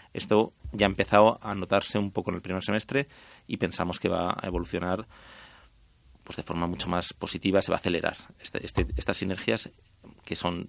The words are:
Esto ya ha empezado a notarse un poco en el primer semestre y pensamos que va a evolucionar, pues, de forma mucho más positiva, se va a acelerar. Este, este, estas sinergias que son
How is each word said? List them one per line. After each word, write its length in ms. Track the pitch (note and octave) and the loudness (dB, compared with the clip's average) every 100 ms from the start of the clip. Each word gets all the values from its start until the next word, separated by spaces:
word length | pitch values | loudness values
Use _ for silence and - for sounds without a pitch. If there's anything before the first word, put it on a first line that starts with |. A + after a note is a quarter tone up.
| - | -12
Esto 400 | - - G#2+ A2 - - | -8 2 4 4 -2 -10
ya 120 | G#2+ G2+ | 2 2
ha 40 | |
empezado 500 | F#2+ - G#2 G#2+ A#2 | 4 4 8 8 6
a 140 | A2+ G2 | -4 -6
notarse 420 | F2+ G2 - G#2+ | 0 0 2 0
un 140 | G2+ | -2
poco 180 | G2+ G2 | -2 -4
en 60 | F2+ | -4
el 60 | |
primer 200 | - F#2 | -4 -4
semestre 460 | - G#2+ - C3+ C3+ - - - - | -2 -2 0 -2 -2 -8 -20 -20 -8
y 80 | - | -4
pensamos 460 | E2+ - F2+ F2+ | -2 -2 -2 -2
que 80 | F2+ | 0
va 220 | F2 F2 | 0 0
a 140 | - F#2+ | -2 -2
evolucionar, 600 | F2+ E2+ F2 F2+ F#2+ A2+ - - - - - - - _ _ - - - | -4 -2 -2 -2 -2 -4 -16 -20 -20 -20 -20 -20 -20 _ _ -20 -20 -12
pues, 100 | - | -10
de 80 | |
forma 240 | - E2+ E2+ | -4 -2 0
mucho 220 | F2 - | -2 0
más 240 | F2 E2+ | 0 -2
positiva, 480 | - - E2 G2 F#2+ | -4 -6 -2 2 4
se 100 | - | 4
va 60 | F2 | 0
a 20 | |
acelerar. 380 | F2+ E2+ - - - - | 0 0 0 -4 -10 -16
Este, 240 | - - - | -10 -8 -4
este, 200 | - F#2 - | 0 0 0
estas 180 | - G2+ | -2 0
sinergias 540 | F#2+ F#2+ - A2+ - - _ _ - - - | -2 -2 0 0 -2 -12 _ _ -20 -20 -6
que 100 | - | -2
son 320 | F2 F2 | -2 -2